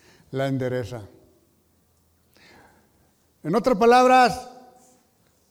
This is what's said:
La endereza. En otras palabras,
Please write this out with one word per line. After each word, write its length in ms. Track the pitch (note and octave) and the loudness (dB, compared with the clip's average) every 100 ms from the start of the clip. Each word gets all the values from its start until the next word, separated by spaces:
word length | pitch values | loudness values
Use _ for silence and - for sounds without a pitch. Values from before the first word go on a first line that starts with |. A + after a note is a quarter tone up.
| _ _ _ | _ _ _
La 160 | C3+ C3+ | -8 -6
endereza. 540 | C3+ B2+ B2+ A2+ A#2+ G2 _ _ _ _ _ _ _ _ _ _ _ _ _ _ _ _ _ _ _ _ _ _ _ | -4 -6 -6 -8 -14 -18 _ _ _ _ _ _ _ _ _ _ _ _ _ _ _ _ _ _ _ _ _ _ _
En 120 | - A#3 | -6 -2
otras 220 | C4 G#3+ | -2 2
palabras, 720 | A#3 B3 B3+ B3+ B3 D#3 - - - _ _ _ _ _ _ _ _ | 4 4 4 4 2 0 -12 -20 -20 _ _ _ _ _ _ _ _